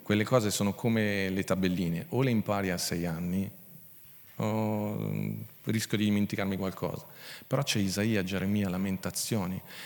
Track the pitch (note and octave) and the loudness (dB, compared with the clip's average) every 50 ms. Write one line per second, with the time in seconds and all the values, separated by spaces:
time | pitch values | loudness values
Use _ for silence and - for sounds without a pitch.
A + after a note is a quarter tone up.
0 | - - G#2 G#2+ G#2+ - B2+ B2+ G#2+ G#2 F#2+ - G#2 G2+ F#2+ - - A#2+ A2 A2+ | 0 2 2 2 4 4 4 4 4 4 2 2 2 0 0 0 0 2 2 4
1 | G#2+ G#2 G2+ G2+ G2 F#2+ F#2+ G2 F2+ - F#2+ F#2 F#2+ F#2 F#2 F2 F#2 E2+ E2+ E2 | 2 2 2 0 0 0 0 0 2 2 2 2 4 2 2 2 0 0 0 -2
2 | - - - A#2+ C3+ C3+ A#2+ G#2+ G2+ - G#2 G2+ G2 F#2+ F2+ F2 - - F2+ E2+ | -4 -2 0 0 2 4 2 2 2 2 0 0 2 0 0 -2 -2 -2 -2 -2
3 | E2+ E2+ E2 E2 F2+ F2 F2+ F#2+ G2 G2+ - - - - - - - - - - | -2 -2 -2 -2 -2 -2 0 0 -2 -2 -6 -12 -20 -18 -20 -18 -20 -20 -20 -20
4 | - - - - - - - - G#2+ G#2+ G#2+ A2 G#2+ G#2+ G#2+ G#2+ G#2 G#2 G#2 G#2 | -20 -20 -20 -20 -20 -20 -6 -2 -2 0 0 0 0 0 0 0 -2 -2 -2 -2
5 | G#2+ G#2 G#2 G#2 G#2 G#2 G#2+ G#2+ G#2+ - - - - A#2+ A2 A2+ G#2+ - - G#2 | -2 -2 0 0 -2 -2 -4 -6 -8 -12 -14 -10 -4 -2 0 0 0 0 0 2
6 | G#2+ G#2 G#2 G#2 G2+ G2 - G#2 G2+ G2 G2 F#2+ G2 F#2+ F#2 - - F2 - - | 4 4 4 4 4 2 0 -2 0 0 0 0 -2 -2 -2 -2 -4 -4 -4 -6
7 | - - - - - - - - - - - C3+ C#3+ - - A2 G2 F#2+ F2+ G2 | -10 -14 -18 -16 -16 -14 -14 -16 -6 -2 0 0 0 2 2 2 2 2 2 2
8 | G#2 A2+ A2+ G2+ F#2 F2+ G2 F#2+ F#2 G2 G2+ G#2 G2+ F#2+ F2 F#2 F#2+ G2 F#2+ F#2 | 2 2 2 2 0 0 -2 -2 0 2 2 2 2 0 0 0 0 -2 -2 -2
9 | - F#2 - - - - A#2+ A2 F#2 F2 F#2 F#2 - - - - - | -4 -4 -4 -4 -4 -2 0 0 0 -2 -4 -6 -8 -10 -14 -14 -14